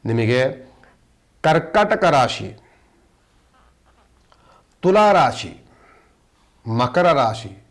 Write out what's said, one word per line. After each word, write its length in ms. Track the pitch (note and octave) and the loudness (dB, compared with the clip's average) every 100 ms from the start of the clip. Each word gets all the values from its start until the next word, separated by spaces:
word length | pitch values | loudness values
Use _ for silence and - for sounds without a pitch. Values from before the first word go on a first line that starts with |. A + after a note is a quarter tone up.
| A2+ | -2
ನಿಮಗೆ 360 | A#2 A2 B2 C3 C3 - _ _ _ _ _ _ _ | -2 0 0 -2 -6 -20 _ _ _ _ _ _ _
ಕರ್ಕಾಟಕ 600 | D#3 D#3+ - G#3+ G#3 F3+ | 0 0 0 -2 0 2
ರಾಶಿ, 460 | F3+ C#3+ A#2 - G2+ - _ _ _ _ _ _ _ _ _ _ _ _ _ _ _ _ _ _ _ _ _ _ | 2 4 2 -2 -12 -16 _ _ _ _ _ _ _ _ _ _ _ _ _ _ _ _ _ _ _ _ _ _
ತುಲಾ 280 | F3+ G#3 G#3+ | 0 4 4
ರಾಶಿ, 400 | F#3+ C3 - - - _ _ _ _ _ _ _ _ _ _ A#2 | 4 2 -2 -14 -16 _ _ _ _ _ _ _ _ _ _ -6
ಮಕರ 420 | A2+ B2 E3+ F3 | -4 -2 0 2
ರಾಶಿ 400 | D3 A#2 G#2 G2 - _ | 2 0 -4 -14 -20 _